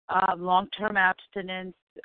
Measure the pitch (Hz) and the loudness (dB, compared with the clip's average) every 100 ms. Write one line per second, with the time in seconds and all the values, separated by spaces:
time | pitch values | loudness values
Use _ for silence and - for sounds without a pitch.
0 | - 170 190 180 180 180 202 - 214 208 | -4 0 0 0 2 2 2 -4 -2 2
1 | 185 185 - 208 185 185 185 - _ - | 2 2 -6 -10 -8 -8 -10 -16 _ -20